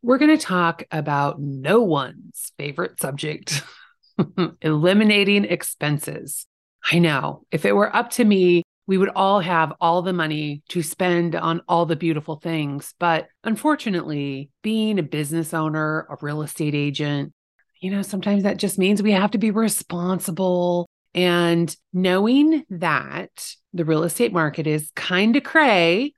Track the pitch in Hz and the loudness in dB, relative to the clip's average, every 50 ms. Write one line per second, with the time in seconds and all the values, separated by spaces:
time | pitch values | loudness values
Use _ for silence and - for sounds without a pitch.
0 | - 233 254 269 302 302 311 302 - - 190 180 175 165 165 - - _ - 160 | 2 2 2 4 6 6 4 4 2 -2 -2 0 0 0 -2 -4 -10 _ -6 -4
1 | 147 160 147 143 143 143 - - 143 147 139 135 131 151 196 233 240 190 156 139 | -2 0 0 0 0 -2 -2 -4 -8 -8 -8 -6 0 2 4 4 4 4 2 0
2 | 131 120 - - - - - - - - _ - 143 147 143 156 180 - - - | 0 -4 -10 -18 -20 -20 -16 -14 -16 -16 _ -10 -10 -8 -6 -6 -8 -8 -6 -8
3 | - 143 139 143 - 151 151 - - - 151 143 - - - - - _ _ _ | -8 -8 -6 -6 -8 -8 -8 -8 -8 -6 -6 -6 -6 -10 -20 -20 -20 _ _ _
4 | _ _ _ - - - - - 175 - - _ - 156 156 151 151 180 196 208 | _ _ _ -4 -4 -2 0 -4 -4 -4 -4 _ -2 -2 0 2 4 4 4 6
5 | 220 214 214 208 202 196 202 202 202 - 180 165 - - - _ 151 151 147 143 | 4 6 4 4 4 4 2 2 2 0 -2 -4 -4 -10 -8 _ -2 -2 -2 -2
6 | - - 147 - - 143 - - - _ _ _ _ _ _ _ - - 160 175 | -4 -8 -12 -12 -12 -12 -12 -14 -14 _ _ _ _ _ _ _ -6 0 2 4
7 | 170 165 147 135 - - 143 - _ _ - 156 - 202 202 202 202 - - 214 | 4 4 2 0 -2 -4 -8 -8 _ _ -6 -2 0 2 2 4 2 2 0 -2
8 | 208 208 - - 240 214 208 190 185 180 175 175 170 _ _ _ _ - 190 185 | -2 -2 0 2 4 4 4 6 6 6 4 4 2 _ _ _ _ 0 2 2
9 | 190 196 - 185 196 190 196 208 175 175 180 165 160 147 151 _ 175 170 170 180 | 2 0 2 0 2 4 4 2 2 2 2 2 0 0 -2 _ 0 2 2 2
10 | 175 190 185 175 160 156 151 151 151 147 143 147 _ _ - 180 160 - - _ | 0 -2 -2 -2 -2 -2 -4 -4 -4 -6 -8 -10 _ _ -6 -6 -6 -6 -4 _
11 | 190 180 175 175 170 170 160 170 170 165 165 175 - - 180 165 170 156 165 151 | 0 0 2 2 0 0 -2 -2 -2 -2 -2 -2 -2 -2 0 0 0 0 -2 -2
12 | 170 165 160 151 147 - 156 147 _ 170 165 160 151 143 139 143 - - - _ | -2 -2 -4 -4 -6 -8 -12 -10 _ -6 -4 -4 -4 -4 -6 -8 -10 -14 -10 _
13 | 175 170 165 156 - _ _ _ _ 220 220 208 - 302 302 285 - 226 190 175 | 0 0 0 0 -2 _ _ _ _ -4 -4 0 0 0 0 0 -2 -4 -4 -4
14 | - - 151 147 143 143 135 135 147 - _ _ - 220 220 220 220 214 214 196 | -4 -4 -6 -6 -6 -6 -8 -10 -12 -14 _ _ -6 -4 -2 0 0 0 0 -2
15 | 160 139 - 151 151 143 156 165 160 156 - 165 156 156 156 156 156 151 156 156 | -2 -2 -4 -4 -4 -2 -2 -4 -4 -4 -4 -2 -2 -2 -2 -2 -2 -2 -4 -4
16 | - - 147 - - 147 147 151 151 147 - - 165 151 143 147 143 147 139 139 | -6 -8 -14 -10 -8 -8 -6 -6 -6 -8 -6 -4 -4 -2 0 -2 -2 -2 -2 -4
17 | 151 147 143 143 143 151 _ _ _ _ _ _ _ _ _ _ - 185 196 202 | -4 -2 -2 -4 -6 -8 _ _ _ _ _ _ _ _ _ _ -8 -6 -4 -4
18 | 196 196 - 196 - 208 202 202 190 202 - - 214 196 196 - 185 190 208 196 | -6 -4 -6 -4 -2 0 0 2 2 0 -2 -2 -4 -4 0 0 2 2 2 2
19 | 196 214 208 185 196 208 214 214 190 220 196 214 226 214 - - - _ 180 175 | 2 2 2 2 2 0 0 0 0 0 0 0 0 0 -2 -4 -6 _ -6 -4
20 | 175 180 190 180 - - 170 160 190 185 180 180 175 175 175 175 175 - _ _ | -2 -2 -2 -2 -4 -6 -4 -2 0 0 2 2 2 0 0 0 -2 -6 _ _
21 | _ _ _ 175 180 180 175 175 175 170 170 170 170 165 - _ _ _ - 180 | _ _ _ 0 2 2 4 4 4 2 2 2 0 -2 -4 _ _ _ -4 0
22 | 185 185 180 190 202 226 254 277 294 311 320 294 - _ 190 170 180 165 151 135 | 2 2 2 4 4 4 4 4 6 4 4 2 -2 _ -10 -4 0 0 0 0
23 | 139 139 139 160 190 - _ - - - - _ _ _ - 175 165 151 160 151 | -2 -4 -10 -10 -10 -10 _ -16 -16 -16 -16 _ _ _ -6 -4 0 2 2 2
24 | 165 175 - - 240 226 202 170 160 147 143 - 156 156 151 156 151 - _ - | 2 -2 0 0 0 2 2 2 0 0 -2 -2 -2 -2 -2 -2 -4 -8 _ -10
25 | - - 185 180 202 220 233 285 - - - 320 311 262 214 180 170 165 175 202 | -6 -2 0 2 4 4 4 2 0 2 2 4 4 6 6 4 4 4 2 2
26 | 262 294 _ | 0 -4 _